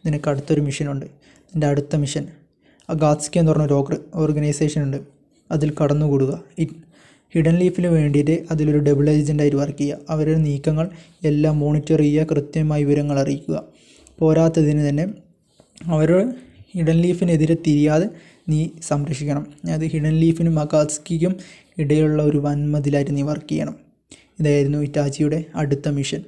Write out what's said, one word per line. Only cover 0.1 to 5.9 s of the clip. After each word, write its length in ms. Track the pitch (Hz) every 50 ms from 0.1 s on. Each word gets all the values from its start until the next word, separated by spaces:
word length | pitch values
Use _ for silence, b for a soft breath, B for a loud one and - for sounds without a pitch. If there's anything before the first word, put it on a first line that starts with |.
| 151 143 - 151
അടുത്തൊരു 320 | 143 135 139 - 160 147
മിഷനുണ്ട്. 440 | 147 143 139 - 151 143 139 139 - - - b b b b b b
നിൻ്റെ 220 | b - 156 151
അടുത്ത 280 | 143 143 143 143 - -
മിഷൻ 280 | 151 143 139 - 151 139 - - - _ _ _ b b b b b b -
അഗാത്സ്കി 480 | 170 156 156 151 147 147 - - - 175
എന്ന് 120 | 165 160
പറഞ്ഞൊരു 240 | 156 156 151 139 143
ഓർഗ-, 240 | 139 139 139 170 - - - -
ഓർഗനൈസേഷൻ 680 | 170 156 151 151 147 151 147 143 - 156 147 - 151 143
ഉണ്ട്. 160 | 135 139 139 - - _ _ _ _ _ _ _ _
അതിൽ 200 | - 151 151 151 147
കടന്നുകൂടുക. 580 | - 156 139